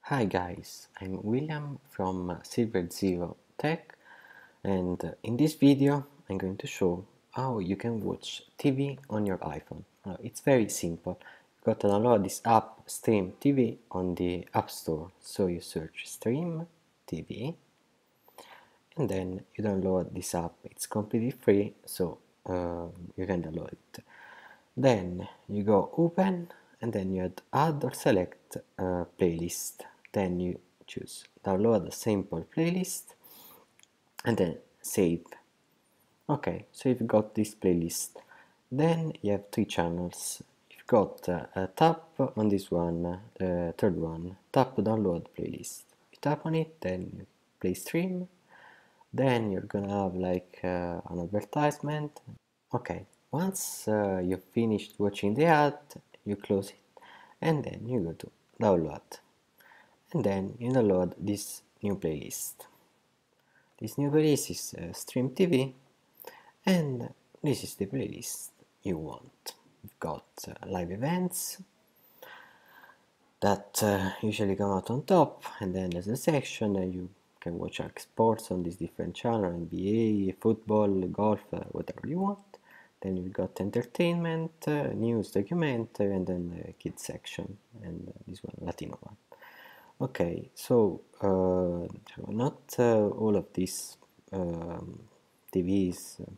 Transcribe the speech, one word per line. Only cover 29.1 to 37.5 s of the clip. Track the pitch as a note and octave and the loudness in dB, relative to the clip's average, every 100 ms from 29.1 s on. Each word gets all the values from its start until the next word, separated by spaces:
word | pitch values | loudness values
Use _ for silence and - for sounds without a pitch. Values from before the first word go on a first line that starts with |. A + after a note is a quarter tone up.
| _ | _
playlist. | F2+ E2+ E2+ - - - - _ - | 2 2 -4 -6 -10 -12 -20 _ -6
Then | - F#2+ F2+ | -2 0 0
you | F2+ - _ _ - | -2 -4 _ _ -14
choose | - - - - _ | -12 -12 -16 -20 _
download | G2+ F#2+ A2 A2 E2 | 0 2 4 4 0
a | |
sample | - - G2+ F2+ E2 E2 - | -4 0 0 0 -6 -4 0
playlist, | E3 F3+ F3+ - - - - - - - _ _ _ _ _ _ | 2 2 -2 -6 -12 -20 -20 -20 -20 -20 _ _ _ _ _ _
and | - A2 | 0 2
then | F2+ D#2 - _ | 2 0 -12 _
save. | - - F2+ E2+ - - _ _ _ _ _ _ _ _ - | -6 2 2 2 -6 -20 _ _ _ _ _ _ _ _ -4
Okay, | D3+ - F2 - | -2 -2 -6 -10
so | - C3 | -4 0
you've | B2 | 2
got | A#2 G#2+ G#2+ | 4 4 4
this | - G#2+ | 0 -2